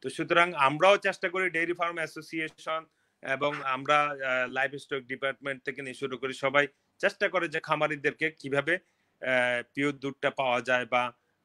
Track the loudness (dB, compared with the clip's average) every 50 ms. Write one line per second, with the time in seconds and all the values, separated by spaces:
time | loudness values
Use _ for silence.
0 | -8 -8 -6 -6 -2 2 4 4 4 4 4 4 4 4 4 6 6 8 6 6
1 | 4 -2 -2 -2 -4 -4 -2 0 -2 0 0 0 -2 -2 -2 -2 -2 -4 -2 -4
2 | -6 -6 -6 -12 -14 -8 -6 -6 -6 -6 -8 _ -8 -6 -6 -6 -6 _ _ _
3 | _ _ _ _ -6 -4 -4 0 0 -2 -2 -2 -2 -2 -2 -2 2 2 4 4
4 | 4 2 -2 -4 -2 -2 0 0 0 -2 -2 -2 -2 -2 -4 -8 -10 _ -6 -6
5 | -6 -6 -10 -4 -4 -4 -4 _ -6 -8 -8 -6 _ -10 -10 -8 -10 -12 -10 -8
6 | -6 -6 -6 -6 -6 -8 -8 -2 -2 2 4 4 2 2 _ _ _ _ _ _
7 | -2 -2 0 _ -2 0 0 0 -2 -2 -4 -6 -2 -2 0 0 2 0 -2 -2
8 | -2 -4 -2 _ -4 -4 -4 _ -8 -2 -2 -2 0 0 -2 -2 _ _ _ _
9 | _ _ _ _ -4 0 2 2 2 2 0 -2 -4 _ _ -2 -2 -2 -2 -2
10 | -6 -8 -8 _ -2 -2 -2 0 0 2 2 0 2 2 2 2 2 2 0 0
11 | 0 0 -4 _ _ _ _ _ _